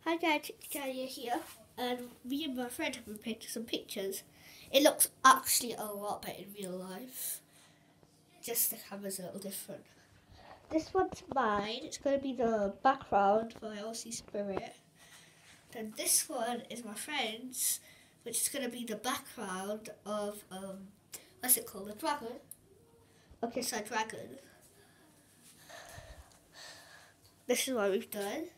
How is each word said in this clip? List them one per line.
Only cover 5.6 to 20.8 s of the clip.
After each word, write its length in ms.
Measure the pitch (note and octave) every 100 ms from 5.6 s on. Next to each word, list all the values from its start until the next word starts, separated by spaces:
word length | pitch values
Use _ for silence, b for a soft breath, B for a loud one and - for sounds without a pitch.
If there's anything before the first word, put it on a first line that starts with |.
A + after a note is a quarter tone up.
| A#3+
a 100 | -
lot 380 | G#3+ G#3 G3+ -
better 160 | G3 -
in 140 | G3 G#3
real 180 | F#3 F#3
life. 640 | F#3 F#3 B3+ - - - - B B B B B - _ _ -
Just 280 | - A#3 -
the 60 | G#3+
camera's 440 | - G3+ G3+ F#3+
a 20 |
little 160 | F#3 G3
different. 460 | G3 G3 - - - - B B B B B B -
This 240 | D#4 D#4
one's 300 | F#4+ F#4+ - -
mine. 500 | C4+ A#3 G#3 G#3 A#3+
It's 140 | D4+ -
gonna 200 | C#4+ C#4
be 140 | C#4
the 420 | A#3+ A#3 A3+ G3+ G3
background 680 | C4+ C#4 - G3+ G3 G#3+ A3+
for 140 | - A3
my 100 | G#3
Aussie 360 | A3 A3+ A#3
Spirit. 640 | A#3 - G#3 G3+ F#3 - - - _ B B B B B B -
Then 240 | A#3 A3 A3
this 320 | E4+ - -
one 360 | C4+ A#3 A#3+ -
is 160 | A#3
my 100 | A#3
friend's, 840 | G#3+ - D4 A3+ A3 B3+ - - - B B B B
which 160 | A#3 A#3
is 80 | -
gonna 200 | C#4+ A#3+
be 160 | A#3+
the 120 | A3+ G#3
background 920 | B3 - - - G3+ F#3 G3 G#3+ G#3+ -
of, 380 | G3+ G#3+ G#3 G#3 -
um, 380 | F#3+ F#3+ F#3+